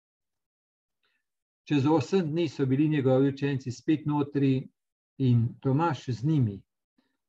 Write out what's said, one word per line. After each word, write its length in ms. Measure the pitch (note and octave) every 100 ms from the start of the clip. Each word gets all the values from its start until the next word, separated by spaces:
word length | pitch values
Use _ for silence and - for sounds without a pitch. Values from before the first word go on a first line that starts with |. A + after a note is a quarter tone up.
| _ _ _ _ _ _ _ _ _ _ _ _ _ _ _ _
Čez 220 | - D3 C3+
osem 440 | D#3+ - F#3+ D#3
dni 180 | D#3+ E3
so 180 | - C3+
bili 220 | C3 D#3
njegovi 400 | D3+ B2+ C3 C#3
učenci 420 | C#3 C#3 C3+ B2+
spet 360 | - - D#3 D3+
notri 640 | D3 C#3+ C#3+ C3+ C3 D#3+ _ _ _ _ -
in 300 | C3 A#2+ A#2 -
Tomaž 480 | C3+ C3+ E3+ D3+ -
z 160 | G#2+
njimi. 380 | C#3 D#3 A2+ G2 _ _ _ _ _ _